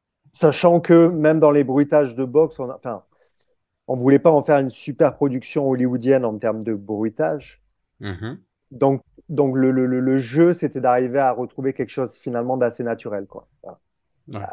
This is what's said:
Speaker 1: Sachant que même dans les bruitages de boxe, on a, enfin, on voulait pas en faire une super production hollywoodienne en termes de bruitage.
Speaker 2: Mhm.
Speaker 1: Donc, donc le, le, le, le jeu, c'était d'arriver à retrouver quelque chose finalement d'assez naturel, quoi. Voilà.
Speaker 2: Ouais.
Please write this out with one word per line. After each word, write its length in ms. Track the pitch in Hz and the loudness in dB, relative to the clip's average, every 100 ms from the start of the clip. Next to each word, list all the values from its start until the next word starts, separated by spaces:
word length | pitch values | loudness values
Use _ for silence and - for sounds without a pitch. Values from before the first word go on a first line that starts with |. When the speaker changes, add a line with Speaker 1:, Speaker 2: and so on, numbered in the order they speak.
| _ _ _ | _ _ _
Speaker 1:
Sachant 480 | - 156 - 175 170 | 0 0 2 2 2
que 300 | 175 170 170 | 6 6 6
même 320 | 170 151 160 | 4 2 4
dans 100 | 151 | 4
les 140 | 147 131 | 4 2
bruitages 500 | 135 143 151 139 117 | 0 2 2 0 -4
de 80 | |
boxe, 360 | 131 139 160 156 | -2 0 0 -4
on 80 | 127 | -12
a, 60 | 135 | -12
enfin, 260 | 127 104 - _ _ _ _ _ _ _ - | -12 -12 -14 _ _ _ _ _ _ _ -8
on 80 | 131 | -2
voulait 220 | 127 139 | 4 4
pas 120 | 170 | 6
en 120 | 151 | 2
faire 160 | 135 147 | 2 0
une 100 | 135 | 0
super 460 | - - 123 151 - | -8 -12 0 0 0
production 540 | 143 127 - 156 135 | -2 -4 -6 -4 -2
hollywoodienne 560 | 127 127 123 120 135 120 | 0 -2 -2 0 0 0
en 120 | 107 | -4
termes 240 | 113 110 | -4 -4
de 120 | 110 104 | -6 -6
bruitage. 880 | 101 107 110 110 160 151 - _ _ _ _ _ | -6 -6 -6 -4 -4 -6 -12 _ _ _ _ _
Speaker 2:
Mhm. 460 | 101 87 110 185 _ _ _ | -12 -10 -10 -12 _ _ _
Speaker 1:
Donc, 300 | 123 139 135 - _ - | -2 0 0 -6 _ -6
donc 260 | 147 139 131 | -2 0 2
le, 140 | 131 | 2
le, 140 | 131 127 | 2 0
le, 140 | 127 | 0
le 180 | 127 135 | 0 -2
jeu, 340 | 120 139 175 | 0 2 2
c'était 280 | 175 156 139 | 2 -4 -2
d'arriver 380 | 127 123 127 131 | 0 0 0 0
à 120 | 135 | 0
retrouver 420 | 120 123 - 135 | -2 -8 -6 -6
quelque 160 | 131 123 | -4 -6
chose 260 | - 123 - | -6 -8 -8
finalement 400 | - 120 123 131 | -8 -6 -4 -2
d'assez 260 | 123 113 | -2 -2
naturel, 420 | 120 117 117 101 98 | -6 -8 -8 -10 -10
quoi. 200 | - - _ | -18 -20 _
Voilà. 160 | - 202 _ _ _ _ - | -20 -20 _ _ _ _ -14
Speaker 2:
Ouais. 200 | 101 98 | -12 -12